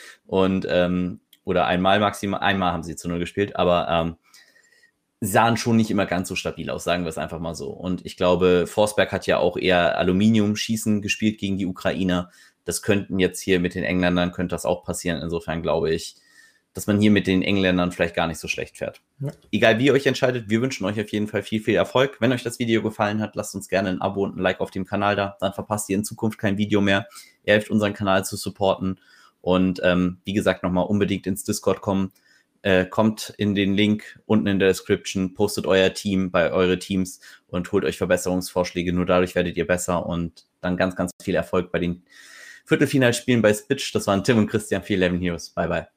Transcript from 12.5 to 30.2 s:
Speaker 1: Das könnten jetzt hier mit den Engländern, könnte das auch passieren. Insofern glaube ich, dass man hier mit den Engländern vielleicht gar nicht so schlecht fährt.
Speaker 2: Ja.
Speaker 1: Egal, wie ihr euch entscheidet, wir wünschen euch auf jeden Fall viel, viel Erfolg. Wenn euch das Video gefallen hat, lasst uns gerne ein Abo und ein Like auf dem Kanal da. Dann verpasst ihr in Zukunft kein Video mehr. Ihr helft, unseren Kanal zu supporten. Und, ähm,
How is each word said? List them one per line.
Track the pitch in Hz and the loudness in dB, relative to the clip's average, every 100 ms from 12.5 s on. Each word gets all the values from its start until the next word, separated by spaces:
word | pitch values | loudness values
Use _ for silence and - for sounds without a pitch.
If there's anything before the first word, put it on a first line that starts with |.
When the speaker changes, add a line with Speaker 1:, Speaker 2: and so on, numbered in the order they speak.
| _ | _
Speaker 1:
Das | - - | -8 -6
könnten | - 101 92 95 | 0 0 0 0
jetzt | 90 - | 0 0
hier | - 92 | 0 0
mit | 87 92 | 2 -2
den | |
Engländern, | 64 90 90 90 90 | -2 0 2 2 0
könnte | 90 90 | -2 -4
das | 85 - | -4 -2
auch | - | -4
passieren. | - 87 90 82 | -4 -6 -4 -4
Insofern | 82 85 - 82 | -4 -6 -6 -6
glaube | 80 73 80 | -2 -2 0
ich, | 82 - - _ _ - _ _ | -2 -6 -18 _ _ -20 _ _
dass | - - | -12 -2
man | 104 | 2
hier | 107 | 4
mit | 101 95 | 4 2
den | 92 | 0
Engländern | - 98 92 90 87 | 2 2 2 2 0
vielleicht | 90 85 - | 0 -2 0
gar | 85 | -4
nicht | 80 | -4
so | 85 | -8
schlecht | - - - | -8 -8 -8
fährt. | - - _ - | -10 -10 _ -10
Speaker 2:
Ja. | 139 - - | -10 -10 -6
Speaker 1:
Egal, | 107 98 104 | 2 4 4
wie | 139 | 4
ihr | |
euch | 131 139 | 4 2
entscheidet, | 123 131 123 104 | 0 0 -2 0
wir | 110 | 0
wünschen | 131 - 98 | 0 -2 -4
euch | 107 | -4
auf | 104 | -4
jeden | 107 104 | -4 -2
Fall | 104 | -4
viel, | - 110 | -2 -4
viel | 110 92 | 0 2
Erfolg. | 85 123 139 - | 2 2 0 2
Wenn | 117 | 0
euch | 123 | 0
das | 120 - | -4 -6
Video | 117 110 | 0 0
gefallen | 107 - 104 107 | 0 -2 -2 0
hat, | 104 - | -4 -6
lasst | 101 | -8
uns | 98 - | -8 -4
gerne | 92 98 | -2 0
ein | 92 | -2
Abo | 98 98 | -4 -2
und | 98 87 | -4 0
ein | |
Like | 92 92 | -2 -2
auf | 95 | -4
dem | 98 | -6
Kanal | 92 101 101 101 | -6 -2 0 0
da. | 98 - | -2 -2
Dann | 98 | -4
verpasst | - 98 110 - | -4 -6 -4 -2
ihr | 98 | -2
in | |
Zukunft | 107 113 113 - | -2 -4 -4 -2
kein | 104 98 | -2 -2
Video | 104 104 | 0 2
mehr. | 98 98 101 - - _ | 2 0 -2 -16 -20 _
Ihr | - | 2
helft, | 107 107 | 2 4
unseren | 107 104 | 0 0
Kanal | 101 101 95 95 | -2 0 0 0
zu | 104 | -6
supporten. | 104 - 98 - 95 95 _ _ _ _ | -8 -2 0 0 -2 -6 _ _ _ _
Und, | 90 92 92 90 | 0 2 2 2
ähm, | 90 90 90 90 | 2 2 2 -2